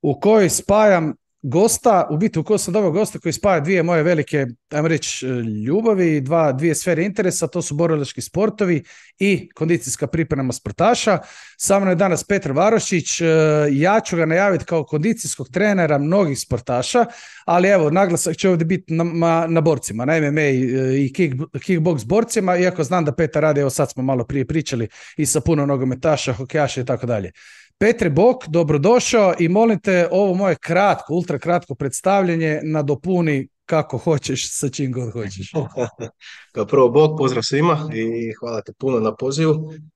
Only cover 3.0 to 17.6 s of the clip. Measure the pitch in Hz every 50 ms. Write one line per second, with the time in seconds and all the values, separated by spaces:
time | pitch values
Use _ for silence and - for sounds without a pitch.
3 | 214 - - 233 - 170 151 - - 208 185 160 143 165 190 180 160 170 175 160
4 | 151 175 180 156 143 - - 147 139 123 117 _ _ _ - 147 156 165 160 139
5 | - - - - 127 131 127 123 117 113 107 107 107 123 156 208 226 226 208 190
6 | 180 165 156 147 131 131 165 165 160 147 131 135 156 170 151 - - 185 170 151
7 | 175 202 190 - 202 180 - - - 120 - 175 156 - 147 143 170 165 160 151
8 | 139 - - - - - - 170 208 220 214 - 208 180 175 143 - - - -
9 | - - _ _ 190 202 190 - - - _ - 156 165 170 156 - 127 117 -
10 | 147 131 - 165 160 - 147 135 131 127 120 - _ 104 107 - 170 220 240 -
11 | - 220 196 147 - - - - - - - _ - - 196 196 196 190 180 165
12 | 196 190 170 147 - - 208 190 - 143 131 143 180 214 226 220 - - 196 170
13 | - - - - 170 165 160 160 156 156 151 151 151 147 139 139 156 185 208 226
14 | 220 - 185 170 165 156 160 180 196 202 185 156 - - 170 160 143 _ - 151
15 | 156 220 220 - - - - - 135 - - 180 202 214 202 185 170 143 151 139
16 | 143 151 175 202 196 151 135 - - _ 131 113 - - 123 123 127 - - 247
17 | 226 233 - - - - - - - - 170 180